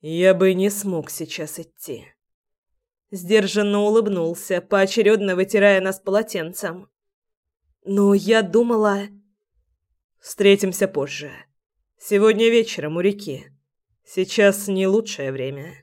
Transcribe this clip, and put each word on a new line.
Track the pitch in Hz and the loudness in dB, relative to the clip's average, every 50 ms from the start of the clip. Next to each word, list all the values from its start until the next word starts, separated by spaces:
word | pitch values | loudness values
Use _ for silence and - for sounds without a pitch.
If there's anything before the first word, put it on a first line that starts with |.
«Я | - 151 160 170 180 190 190 | -10 -8 -4 2 4 4 6
бы | 180 190 190 185 | 6 4 2 2
не | 180 190 208 | 2 0 -2
смог | 202 202 202 196 185 165 151 - | -2 -4 -6 -6 -6 -6 -6 -8
сейчас | - - 165 156 - - 160 156 - - | -10 -12 -12 -12 -10 -12 -12 -12 -12 -14
идти». | 165 160 _ _ - - 139 - - - _ _ _ _ _ _ _ _ _ _ _ _ _ _ _ _ _ _ _ _ - | -16 _ _ _ -14 -14 -14 -14 -14 -20 _ _ _ _ _ _ _ _ _ _ _ _ _ _ _ _ _ _ _ _ -16
Сдержанно | 190 175 175 208 214 202 190 - 208 208 202 202 202 208 | -14 -4 2 2 2 2 2 0 0 0 0 0 2 2
улыбнулся, | 208 214 226 220 208 202 180 165 165 170 165 - - 190 175 | 2 2 2 2 2 -2 -2 -2 -4 -4 -6 -6 -4 -4 -4
поочерёдно | 175 _ - 196 196 190 - 233 214 202 214 214 202 196 185 | -2 _ 2 2 2 2 2 2 4 4 4 2 2 -2 0
вытирая | 180 190 190 - 208 196 202 196 190 | 0 -2 0 2 2 4 4 4 4
нас | 185 190 190 190 | 0 -2 -6 -6
полотенцем. | _ - 190 208 240 233 - 196 160 160 185 - - 185 165 180 202 _ _ _ _ _ _ _ _ _ _ _ _ _ _ _ _ _ _ _ _ | _ -2 -2 -2 -2 -2 -8 -8 -8 -8 -10 -10 -10 -10 -10 -10 -16 _ _ _ _ _ _ _ _ _ _ _ _ _ _ _ _ _ _ _ _
«Но | 190 196 202 202 202 202 | -4 0 2 2 4 2
я | 202 - 190 226 220 220 | 2 2 2 2 2 2
думала...» | 180 165 220 240 240 240 220 214 208 196 202 202 208 - - _ _ _ _ _ _ _ _ _ _ _ _ _ _ _ _ _ _ _ _ | 2 2 2 2 2 2 0 2 0 0 -2 -4 -10 -16 -20 _ _ _ _ _ _ _ _ _ _ _ _ _ _ _ _ _ _ _ _
«Встретимся | _ - - - 202 202 196 196 196 190 180 - 202 190 | _ -18 -4 2 6 6 6 6 4 -2 -2 -2 -2 -2
позже. | - 147 135 143 - - 147 143 - - - _ _ _ _ _ _ _ _ _ _ _ | -2 -4 -6 -6 -8 -14 -14 -16 -18 -20 -20 _ _ _ _ _ _ _ _ _ _ _
Сегодня | - - 208 202 208 220 214 196 226 226 | -8 -2 0 2 4 4 2 4 2 2
вечером | 226 233 226 226 - - 147 151 156 | 4 2 0 0 -4 -8 -8 -6 -6
у | 170 | -2
реки. | 180 196 202 202 - - 139 127 - - _ _ _ _ _ _ _ _ _ _ _ | -2 -2 -2 -2 -8 -12 -12 -12 -12 -20 _ _ _ _ _ _ _ _ _ _ _
Сейчас | _ - - 190 190 - - 208 202 196 202 202 | _ -6 -6 -6 -4 0 4 4 4 4 2 -4
не | - 196 190 190 190 | -4 -2 0 0 2
лучшее | 190 220 220 208 - - 139 135 | 0 0 -2 -2 -8 -10 -8 -8
время». | 135 131 127 131 139 139 139 165 - - | -8 -6 -8 -8 -8 -10 -14 -16 -18 -20